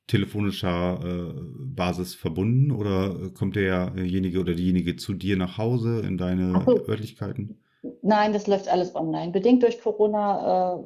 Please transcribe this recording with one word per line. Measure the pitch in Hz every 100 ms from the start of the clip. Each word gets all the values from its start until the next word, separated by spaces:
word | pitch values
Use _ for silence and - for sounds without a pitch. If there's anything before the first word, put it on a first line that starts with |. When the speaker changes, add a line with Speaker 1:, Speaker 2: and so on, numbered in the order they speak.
| -
Speaker 1:
telefonischer, | 101 98 104 101 95 92 87 90 90
äh, | 90 87 85 76 85 64 65
Basis | - 90 85 90 -
verbunden | 90 85 107 127 143
oder | 110 104 95 95 92 95
kommt | - 98 101
derjenige | 95 92 90 92 90 95 92 90
oder | 87
diejenige | 85 92 90 85 85
zu | -
dir | 92 95 95
nach | 90 -
Hause | 113 127 113 117
in | 98 90
deine | 90 92 92 92
Speaker 2:
Ach | -
so. | 226 -
Speaker 1:
Örtlichkeiten? | 107 107 - 101 101 101 - _ _ - -
Speaker 2:
Nein, | 190 214 214
das | 202 208
läuft | 190 -
alles | 180 180 170
online. | 160 156 170
Bedingt | 185 220 247
durch | 233 233
Corona, | 226 208 214 208 202 196 - 185 185 175